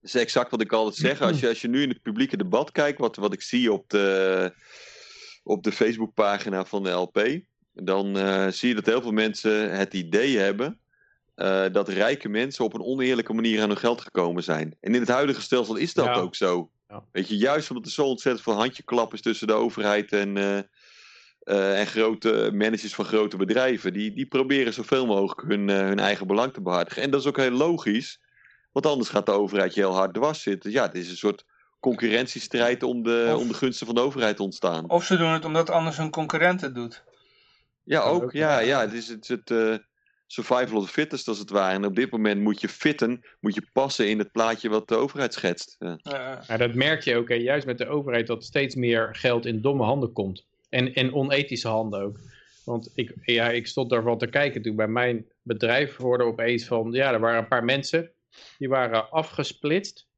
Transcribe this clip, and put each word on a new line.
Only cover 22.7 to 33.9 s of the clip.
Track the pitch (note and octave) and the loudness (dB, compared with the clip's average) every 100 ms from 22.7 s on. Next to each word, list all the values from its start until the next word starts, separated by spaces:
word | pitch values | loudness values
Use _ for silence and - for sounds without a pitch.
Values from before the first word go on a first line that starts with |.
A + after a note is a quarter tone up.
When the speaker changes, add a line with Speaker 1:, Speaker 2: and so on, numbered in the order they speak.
| A2 G#2+ | 0 -6
Speaker 1:
van | - | -6
grote | G2 A2 G#2 F#2+ | 0 2 2 0
bedrijven, | F#2+ A2 C3 A2+ F#2+ | 0 2 2 0 -4
die, | F#2+ G#2+ | -4 -6
die | A2 C3+ | -6 -4
proberen | C3+ C3+ C#3 A#2+ | 0 2 2 0
zoveel | G#2+ A2 C3+ B2+ | -2 0 0 2
mogelijk | G2+ G2 - - | 2 0 -4 -2
hun, | G#2 G2+ | 0 2
eh, | G2 | 2
hun | F#2+ G2+ | 2 2
eigen | G2+ G2+ F#2+ | 0 0 0
belang | G2+ B2+ | 0 0
te | C3 | -2
behartigen. | F#2 F2+ E2+ - | -2 -2 -2 -4
En | C#3 | 0
dat | C#3 | 0
is | C3+ | 0
ook | C3+ | 0
heel | C3 | 0
logisch, | B2 D#3+ E3+ - G#2+ - - _ _ - _ _ | 2 0 0 0 -2 -2 -16 _ _ -20 _ _
want | - D#3 | 0 2
anders | C#3+ A2 | 0 0
gaat | G#2 G2+ | 0 2
de | |
overheid | G2+ G2+ G2+ F#2+ | 2 2 2 0
je | G2+ | 2
heel | G2 | 2
hard | F#2 F#2+ | 2 0
dwars | F#2+ C#3+ D3+ | 0 -2 0
zitten. | - G2 G2+ | -4 -4 -2
Ja, | A#2+ | -2
het | G#2+ | 0
is | F#2 F2 | -4 -10
een | F2+ | -2
soort | G#2 G2+ - _ _ _ C3+ A#2 | -2 -2 -8 _ _ _ -2 0
concurrentiestrijd | A2+ A2 B2+ - - B2 A#2 B2 | 2 0 -2 -8 -6 0 2 2
om | B2+ B2 | -2 -2
de, | A2+ A#2 A#2 | 0 2 2
Speaker 3:
Of | A#2 | 0
Speaker 1:
om | A#2+ | -2
de | |
gunsten | A2+ C3 A#2+ | -2 -2 -4
van | A2+ | -2